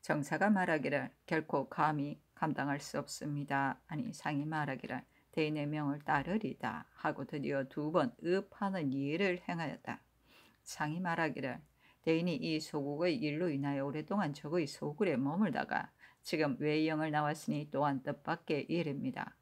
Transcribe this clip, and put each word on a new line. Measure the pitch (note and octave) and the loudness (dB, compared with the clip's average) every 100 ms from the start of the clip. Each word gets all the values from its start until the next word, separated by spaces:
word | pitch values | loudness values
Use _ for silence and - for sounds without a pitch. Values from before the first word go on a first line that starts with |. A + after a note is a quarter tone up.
정사가 | - D3+ C#3 D#3 G3+ | 0 -2 0 2 4
말하기를, | G3+ F3+ D#3 C3+ C#3 C3 _ - | 4 4 2 2 -2 -2 _ -2
"결코 | D#3+ D#3 D3 C3+ | -2 0 -2 -2
감히 | - D3+ D3+ C#3+ D3+ _ | 2 2 2 -2 -6 _
감당할 | - D#3+ D#3 C#3 C#3+ | -4 -2 0 0 -2
수 | - D3 | -2 -6
없습니다." | D3 - D3+ C#3+ C#3+ C#3 C#3 - _ | -6 -8 -6 -4 0 0 0 -2 _
하니 | D3+ - | -6 -6
상이 | - D#3 D3 | -4 -2 -2
말하기를, | D3+ D#3 C#3+ C3+ - B2+ - _ _ | -2 -2 -2 -4 -6 -8 -8 _ _
"대인의 | - D#3 D3+ D3 | 0 0 0 -2
명을 | D3+ D3 D3 | -2 -2 -2
따르리다." | D3 D3 C3+ G#3 D3 - A2 - - | 2 0 2 -2 -2 -4 -4 -4 -10
하고 | - D3+ D3+ C3+ | -4 -2 -2 -4
드디어 | D3+ C#3+ C#3 | -4 0 0
두 | C3 - D3+ | -2 -4 2
번 | E3+ C3+ - | 2 2 -2
읍하는 | E3 F#3 F#3+ - G3 F#3+ C#3+ | 0 0 0 -6 -4 0 0
예를 | C3+ C#3 D#3+ G3+ F3 - | 0 0 2 2 0 -4
행하였다. | E3+ D#3 - - - _ _ _ - - _ | -4 -4 -6 -10 -10 _ _ _ -20 -20 _
상이 | - - D3+ D#3+ | -16 -4 -2 -2
말하기를, | F#3 E3 D#3+ - C3 D#3+ - _ - _ | -2 0 0 0 -6 -6 -12 _ -20 _
대인이 | - D#3+ F3 E3+ | 2 4 4 0
이 | E3 D#3 | 0 -2
소국의 | D#3 D3+ C#3 D3 F3+ C#3+ | -2 -4 -2 0 2 2
일로 | D3+ D3 F3+ | 0 0 0
인하여 | C#3 C#3+ C#3+ | 2 0 0
오랫동안 | C#3 D3 D3+ G3+ E3 | -2 -4 -2 0 0
적의 | C#3 D3 F3 D3 | -2 -2 0 0
소굴에 | - D3+ D3 G3+ C3 | -2 -6 2 2 4
머물다가 | C#3 E3+ G#3 - - - - _ - _ | 2 2 2 2 0 -2 -2 _ -20 _
지금 | - D#3+ D3+ B2+ | -4 2 2 2
외영을 | D3+ D3+ D#3 D#3 D#3 | 2 4 2 2 2
나왔으니 | D3+ D3+ D3+ - D3+ D3 | 2 2 0 -2 -2 -2
또한 | C3+ C#3+ C3+ | 2 2 2
뜻밖의 | D3 C#3+ - E3 - D3+ - | -2 -6 -4 -4 0 -2 0
일입니다. | E3+ D#3 C#3+ C3 - - - | 0 0 -2 -4 -4 -8 -12